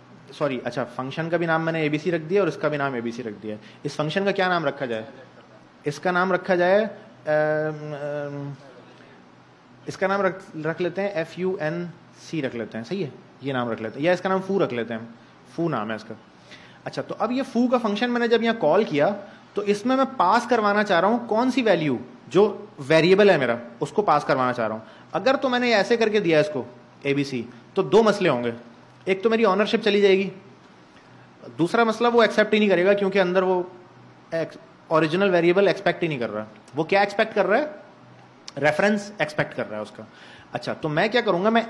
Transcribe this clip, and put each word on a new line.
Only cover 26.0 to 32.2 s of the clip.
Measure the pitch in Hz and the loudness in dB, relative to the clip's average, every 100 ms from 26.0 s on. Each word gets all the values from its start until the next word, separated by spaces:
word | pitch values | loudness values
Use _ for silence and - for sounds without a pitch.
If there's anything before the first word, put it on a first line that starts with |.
| 220 214 | 2 2
दिया | 175 156 | 2 2
इसको | 147 131 113 - - - 143 | 2 -2 -8 -14 -20 -8 -2
एबीसी, | 139 139 123 107 - - 196 | -2 -2 -6 -8 -14 -8 -4
तो | |
दो | 156 208 | 4 4
मसले | 220 202 175 | 4 2 0
होंगे, | 123 120 117 - - - - - | 0 -2 -6 -14 -20 -20 -10 -4
एक | 190 | -2
तो | 226 | 0
मेरी | 226 220 | 2 2
ownership | 185 208 220 | 2 0 0
चली | 220 202 | 2 4
जाएगी, | 196 190 190 - - - - - - - - - - - 123 117 | 4 4 0 -8 -18 -20 -20 -20 -20 -20 -20 -20 -20 -20 -16 -4
दूसरा | 170 226 226 | 0 2 2
मसला | 220 240 | 2 2
वो | 233 | 4